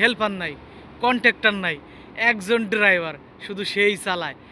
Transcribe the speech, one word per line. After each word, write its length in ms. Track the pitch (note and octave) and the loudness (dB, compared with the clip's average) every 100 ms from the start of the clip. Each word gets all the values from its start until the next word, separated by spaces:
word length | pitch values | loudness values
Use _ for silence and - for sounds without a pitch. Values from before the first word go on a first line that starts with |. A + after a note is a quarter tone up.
হেল্পার 320 | A3+ A#3 G#3+ F#3+ | 2 2 -4 -4
নাই, 120 | E3 C#3 - - - - | -8 -10 -18 -20 -20 -4
কন্ট্রাক্টর 520 | A#3+ B3 A#3+ - A3 G3+ F3+ | 0 2 2 2 0 0 -2
নাই, 120 | D3 - - - - A3+ | -6 -10 -20 -16 -2 -2
একজন 300 | A3+ F#3 A#3 G#3+ | 0 0 0 0
ড্রাইভার, 420 | G#3+ G#3 F3+ E3 C#3+ - - - | 2 4 4 0 -8 -16 -18 -12
শুধু 180 | G3 G3+ | -8 -4
সেই 220 | G3+ G3+ G3+ G3+ | 2 2 2 -4
চালায়, 320 | F3 D#3 C3 - | -4 -4 -10 -18